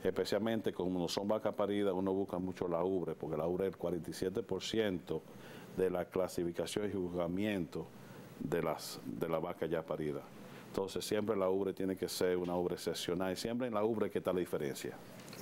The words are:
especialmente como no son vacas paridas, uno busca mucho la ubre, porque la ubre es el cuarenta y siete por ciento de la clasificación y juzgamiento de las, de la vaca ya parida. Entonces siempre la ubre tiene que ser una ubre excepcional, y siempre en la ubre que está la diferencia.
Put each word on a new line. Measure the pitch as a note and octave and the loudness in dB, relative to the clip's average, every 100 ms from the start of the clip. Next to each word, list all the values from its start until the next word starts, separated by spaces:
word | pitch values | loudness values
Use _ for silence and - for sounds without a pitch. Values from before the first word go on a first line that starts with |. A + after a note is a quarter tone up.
especialmente | F#2 F#2 F2+ G#2 A2+ A2 G#2+ | 0 2 2 2 2 2 0
como | F2+ F2+ F#2 | 0 2 2
no | E2+ | 2
son | - G2+ | 2 2
vacas | G#2+ G#2+ | 2 2
paridas, | G2 G2+ G2+ G2+ | 2 2 4 4
uno | F2+ G2 | 4 2
busca | F#2+ G2 F2+ | 2 0 0
mucho | F#2 F2+ F2+ | -2 -2 0
la | E2 | 2
ubre, | F#2 F#2+ D#2+ | 4 2 0
porque | D#2 D#2 D#2+ | -4 -2 0
la | E2 | 2
ubre | F2+ F#2+ | 2 0
es | |
el | F2 | 0
cuarenta | F2 F2 D#2+ | -2 -2 -4
y | |
siete | D#2+ F#2 G2 | -2 -2 -2
por | - F#2 | -2 -2
ciento | - A2 G#2+ F2 - D#2+ - - - - - | 0 2 2 2 -2 -4 -4 -16 -14 -14 -6
de | - F#2 | 0 2
la | F2+ | 2
clasificación | F2 F#2 F2+ - F2 E2+ D#2+ G#2 G#2 | 0 0 0 2 0 0 -2 0 0
y | |
juzgamiento | G2 F2 F2 E2+ F#2 G#2+ G2+ E2 - - - - - - - | 0 0 0 0 2 2 2 0 -4 -8 -12 -16 -16 -14 -8
de | - E2+ | -2 0
las, | D#2+ D2+ - - - | 2 0 -4 -8 -8
de | - E2+ | -4 0
la | D#2+ | 0
vaca | E2+ F2 | 0 -2
ya | D#2+ E2 | 0 0
parida. | - D2+ D2+ C#2+ - - - - - | 0 -2 -2 -4 -8 -14 -16 -14 -6
Entonces | - F#2+ F2+ - | -2 -2 -2 0
siempre | G#2+ G#2 G#2 | 0 2 4
la | F#2 | 4
ubre | F#2+ F#2+ | 4 2
tiene | F2+ F#2+ F#2 | 0 0 0
que | F2+ | -2
ser | - F#2 F2+ | 2 4 4
una | F2 F2+ | 2 2
ubre | F2 | 2
excepcional, | F2 - D#2+ - F2 F#2 | 0 -2 -2 0 0 0
y | F2+ | 0
siempre | A2+ A#2+ B2+ | -2 -2 0
en | |
la | G#2+ | 2
ubre | G#2+ A2 G2+ | 2 2 2
que | - | 0
está | F2 | 2
la | F2+ | 2
diferencia. | E2+ D#2 D2 - B1+ - - - - - | 2 0 -2 -2 -6 -8 -12 -16 -14 -6